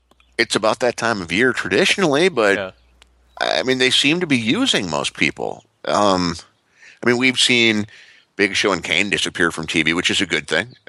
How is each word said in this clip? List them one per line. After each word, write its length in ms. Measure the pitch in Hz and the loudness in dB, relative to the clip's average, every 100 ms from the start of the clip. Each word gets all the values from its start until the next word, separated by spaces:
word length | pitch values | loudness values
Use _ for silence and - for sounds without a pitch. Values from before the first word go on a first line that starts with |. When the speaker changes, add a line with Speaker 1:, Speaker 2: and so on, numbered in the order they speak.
| _ _ _ - | _ _ _ -4
Speaker 1:
It's 200 | 117 113 | -2 0
about 240 | 110 117 | 0 0
that 160 | 123 - | -2 -2
time 240 | 117 104 | -4 -4
of 100 | 82 | -2
year 220 | 90 123 | 0 0
traditionally, 720 | - 101 104 196 - 175 139 185 | 0 -2 0 2 2 0 2 0
but 300 | 131 104 98 | 2 2 0
Speaker 2:
Yeah. 140 | 95 - _ _ _ _ _ - | -2 -12 _ _ _ _ _ -6
Speaker 1:
I 240 | 60 65 | -2 0
mean, 140 | 117 131 | 0 2
they 120 | 127 | 2
seem 300 | - 143 175 | 2 2 0
to 80 | 170 | 0
be 100 | 127 | 0
using 520 | 113 202 269 165 90 | 0 0 0 -2 -2
most 240 | 71 67 | -4 -4
people. 500 | - 76 - 55 50 - _ - | -2 -4 -2 -8 -10 -18 _ -4
Um, 500 | 76 104 92 87 85 - _ _ _ - - | 0 2 2 0 -4 -12 _ _ _ -20 -4
I 60 | 113 | -2
mean, 100 | 123 | 2
we've 220 | 131 127 | 2 2
seen 460 | - 123 113 107 107 - - - _ - | 2 4 4 2 -2 -10 -20 -20 _ 0
Big 200 | 101 95 | 0 2
Show 160 | 107 | 0
and 120 | 87 | 0
Kane 260 | 87 82 101 | 0 0 0
disappear 400 | 76 85 - 85 | -2 -2 0 -2
from 160 | - 80 | -2 -2
T 160 | 85 | 0
V, 120 | 78 | 0
which 180 | 87 87 | 0 0
is 100 | 95 | -2
a 40 | 90 | -2
good 200 | 80 71 | -4 -2
thing. 280 | 80 120 - | -4 -4 -12